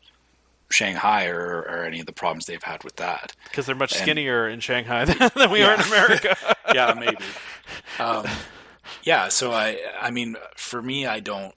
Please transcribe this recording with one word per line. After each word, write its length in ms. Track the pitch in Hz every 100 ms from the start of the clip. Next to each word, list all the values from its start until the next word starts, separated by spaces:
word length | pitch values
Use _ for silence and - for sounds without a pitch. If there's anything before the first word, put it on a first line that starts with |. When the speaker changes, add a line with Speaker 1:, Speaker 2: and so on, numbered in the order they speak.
| _ _ _ _ _ _ _
Speaker 1:
Shanghai 600 | - 101 85 104 104 90
or, 320 | 87 87 85
or 240 | 80 85 82
any 140 | 82
of 40 |
the 80 | 80
problems 320 | - 87 80
they've 180 | - 85
had 220 | - 80
with 120 | - -
that. 360 | 87 80 - - -
Speaker 2:
'Cause 100 | -
they're 100 | 135
much 180 | 131 135
Speaker 1:
And 80 | -
Speaker 2:
skinnier 440 | 147 156 139 120 113
in 140 | 113
Shanghai 440 | - 123 113 120
<laughs> 20 | 143
than, 240 | - 247
than 160 | 269 233
we 120 | 208
are 100 | 202
in 80 | 214
Speaker 1:
Yeah. 60 | 190
Speaker 2:
America. 500 | 214 180 220 208 190
Speaker 1:
<laughs> 340 | - 220 -
Yeah, 180 | 131 120
maybe. 240 | 117 117 110 - - - - - - - -
Um, 280 | 117 113 107 - - - - - - -
yeah, 260 | - 151 95
so 240 | - 127
I, 240 | 113 107 95 85 95
I 120 | 120
mean, 260 | 120 117 113 - -
for 260 | - 123
me, 240 | 123 139 131
I 140 | 107
don't, 340 | 101 101 95